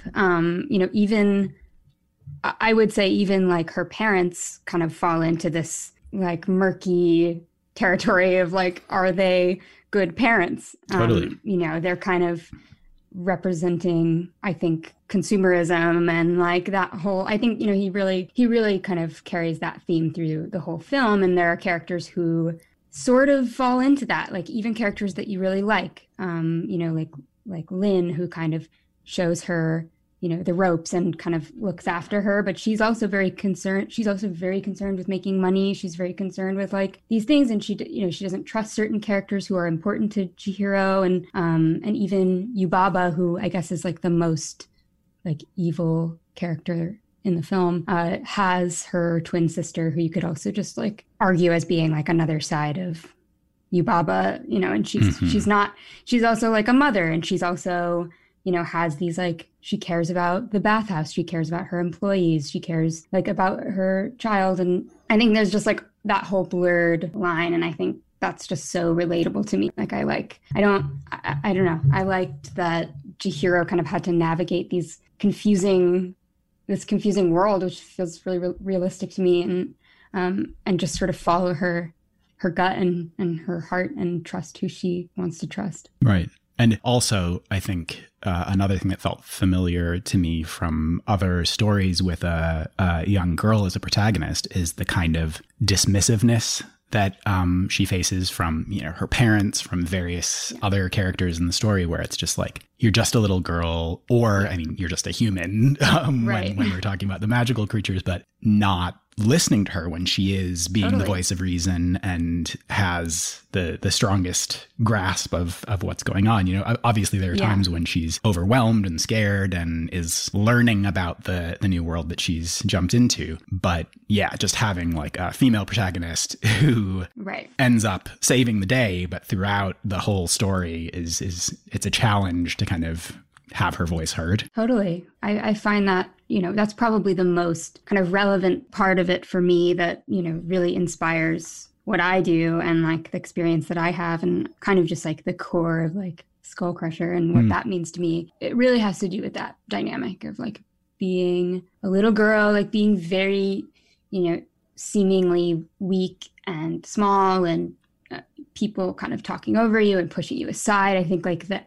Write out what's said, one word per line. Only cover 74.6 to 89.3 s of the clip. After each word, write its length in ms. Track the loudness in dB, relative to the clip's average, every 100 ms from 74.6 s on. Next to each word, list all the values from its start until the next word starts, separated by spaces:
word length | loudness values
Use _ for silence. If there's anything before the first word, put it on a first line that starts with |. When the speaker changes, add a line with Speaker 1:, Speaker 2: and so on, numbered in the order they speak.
| -2
Speaker 1:
these 280 | -4 -4 -12 _ 0
confusing, 960 | 0 2 2 4 4 4 4 2 0 -10 _ _ _ _ -6
this 180 | -4
confusing 460 | -2 0 2 2 4
world, 320 | 4 4 2
which 180 | -2 -6
feels 460 | -14 -8 -8 -6 -6
really 120 | -4
re-, 160 | -4 -6
realistic 500 | -4 -2 -2 -4 -8
to 80 | 0
me, 200 | 2 2
and, 320 | 2 -2 -4 -10 _ _ _
um, 420 | -4 -2 -2 -6 -6 -2
and 140 | 0
just 160 | 0 -2
sort 120 | -2
of 60 | -2
follow 380 | 0 2 2
her, 400 | 0 -2 -2 -6 _ _ _ _ -6
her 120 | -4
gut 260 | 0 0 2
and, 360 | 0 0 -6 -4
and 200 | -4 -4
her 220 | -6 -6
heart 320 | -4 -4 -4
and 340 | -4 -4 -4 -6
trust 320 | -10 -10 -8
who 80 | -8
she 420 | -4 -4 -4 -6 -6
wants 220 | -6 -6
to 80 | -8
trust. 420 | -6 -8 -10 -10 0
Speaker 2:
Right. 260 | 2 4 0 -10 _ 2
And 220 | 2 2
also, 580 | 2 2 2 0 0 -2 -4
I 100 | -4
think, 440 | -2 -6 -6 -12 -16 -8
uh, 200 | -4 -2 0
another 320 | 0 2 0
thing 120 | -2
that 100 | -2
felt 240 | -4 -6
familiar 720 | -10